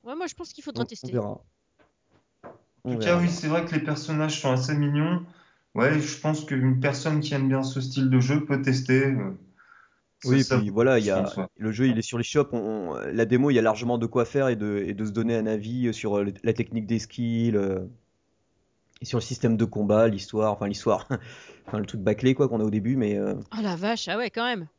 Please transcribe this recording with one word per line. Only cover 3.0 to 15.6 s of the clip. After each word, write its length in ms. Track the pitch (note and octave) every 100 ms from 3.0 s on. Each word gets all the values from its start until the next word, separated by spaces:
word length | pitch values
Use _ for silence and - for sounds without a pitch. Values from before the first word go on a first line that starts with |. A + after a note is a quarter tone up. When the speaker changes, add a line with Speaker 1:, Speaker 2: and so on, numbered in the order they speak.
Speaker 2:
verra, 40 |
Speaker 3:
cas, 120 | A2 F3
oui, 60 |
Speaker 2:
on 20 | F3
verra. 60 |
Speaker 3:
c'est 160 | - D3+
vrai 160 | E3 E3+
que 80 |
les 80 | D#3
personnages 580 | D3+ D3 - D3+ D#3 D3
sont 100 | C#3
assez 240 | B2+ B2+
mignons. 480 | D3 C#3+ D3 D#3+ F3+ - - _ _ _
Ouais, 260 | - C3 D#3
je 180 | D3+ -
pense 280 | D3+ D3+ -
qu'une 340 | C3+ C3 B2+
personne 400 | C#3 C3 E3 D3+
qui 140 | -
aime 120 | C#3+ C3+
bien 140 | C3+
ce 180 | C3+ C3+
style 260 | B2+ C#3 C3
de 100 | B2+
jeu 260 | B2 D3
peut 180 | - C#3
tester, 420 | - B2+ - C3
euh, 320 | C#3 B2 G2 F#2+ - _ - - _ _ _ _
ça, 100 | B2+
Speaker 2:
Oui, 120 | C3+
Speaker 3:
ça 160 | B2 B2+
Speaker 2:
puis 120 | G#2
Speaker 3:
vaut 40 |
Speaker 2:
voilà, 200 | G2+ B2
Speaker 3:
le 60 | B2
Speaker 2:
il 40 | G#2
y 40 |
a, 160 | F#2+ G2
Speaker 3:
sens, 100 | -
ouais. 80 | F#2 _
Speaker 2:
le 120 | A2
jeu, 160 | G#2+ C3
il 100 | A2+
est 40 |
sur 140 | - A#2+
les 80 |
shops, 240 | A2+ D3 C#3+
on, 40 | A#2+
on... 380 | G#2+ A2 F2+
la 300 | C2 A1+ F#2+ A2
démo, 240 | B2 C#3+
il 40 |
y 40 | B2
a 40 |
largement 360 | A2+ G#2+ A#2+ A#2+
de 80 | A#2
quoi 180 | B2+
faire 240 | A#2 C#3+ C3+
et 80 | A2+
de, 260 | G#2 G2+
et 100 | F#2
de 100 | G#2
se 60 | G#2+
donner 260 | G#2 A2+ A#2
un 100 | A2
avis, 420 | G#2+